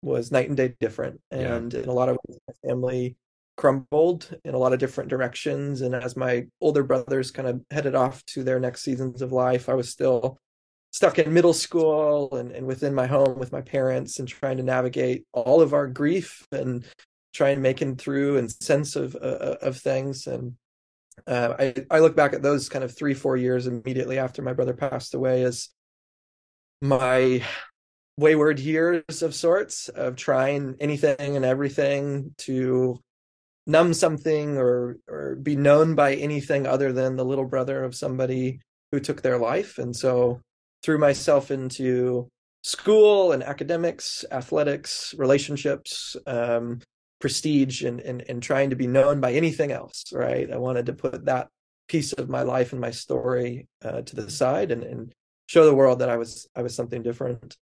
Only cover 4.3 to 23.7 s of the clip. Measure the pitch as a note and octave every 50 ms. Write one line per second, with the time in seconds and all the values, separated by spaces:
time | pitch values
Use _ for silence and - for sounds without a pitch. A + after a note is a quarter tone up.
4.3 | E3+ D#3+ _ D3+ C3 B2+ B2+ B2+ B2+ B2+ C3+ B2+ - - C3 C#3 C3+ C3 C3 A#2+
5.3 | B2 - - D3+ C#3 C#3 C#3+ C#3+ C#3+ B2+ C3+ B2 B2+ B2+ B2 B2+ B2 C3+ C3 B2+
6.3 | B2 A#2+ A#2+ A#2 _ _ - D#3 C#3+ C#3+ C#3 B2+ C#3+ C3 B2 - C#3 C3+ B2+ B2+
7.3 | - - C3 B2+ B2 B2 - _ C#3+ D3+ D3 C#3 C3 C3+ B2+ C3 C3+ - - -
8.3 | - C#3 B2+ C3 B2+ B2+ B2+ B2 B2 - - D3 C3+ B2 C3 C3 B2 B2+ C3+ B2+
9.3 | C3 B2+ B2+ B2 B2+ B2+ B2 - C3 C3 A#2+ B2 - _ C3+ C3+ B2+ A#2+ A#2 C3
10.3 | C3 _ _ _ _ _ _ _ _ _ _ _ - - - F3 - - D#3+ D3+
11.3 | D#3+ F3 E3+ F3 E3 E3 - - - E3+ D#3+ D#3 D3+ D3+ D3+ D3+ D3 D3 C#3+ C3
12.3 | C#3 B2+ A#2+ B2 - - C3+ C3 C3 B2+ D3 C#3+ C#3 C3+ B2+ B2+ C#3 C#3 C#3 C3+
13.3 | B2+ B2+ B2+ B2 - C#3 C3+ - - C3+ C3 C3 C3 C3 C3 B2+ - - C3 B2
14.3 | - - - C3+ C3 C3 B2+ B2+ B2+ B2+ B2+ B2+ A#2+ - B2+ B2+ B2+ - - _
15.3 | - B2+ A#2 B2 C#3 E3 D#3+ C#3 C#3+ D3 C#3+ C3 B2+ B2+ D3 D3 E3+ F#3+ E3 -
16.3 | - - - _ - C3+ C3+ C3 B2+ A#2+ A#2 - - _ _ _ _ _ _ _
17.3 | - - D3 C#3 C#3 C#3 C3+ C3+ C3 - D#3 C#3 C3 C3 - - C#3 C#3 C#3 C#3
18.3 | C#3+ C3+ A#2+ A2+ - - - - D3+ C#3+ D3+ C#3+ - D3 C#3 C3 C3+ - - C3
19.3 | C3 - C#3 C#3 C3+ - - C#3 B2+ B2+ - C#3 C3+ C3 C3+ C#3 C3+ C3 - C3+
20.3 | B2+ A#2+ B2+ B2 B2 _ _ _ _ _ _ _ _ _ _ _ - - _ -
21.3 | B2+ B2 A#2+ A#2 A#2 - C3+ C3+ A#2+ C3 C3+ - D#3+ D#3 D#3+ D#3+ D#3 D#3+ D3 C#3
22.3 | - - C#3 C#3+ D3 C#3 - - - C#3 C3 A#2+ - - D3+ C#3+ C#3 C3+ - C#3
23.3 | C3 B2+ B2 B2+ B2+ B2 B2 B2+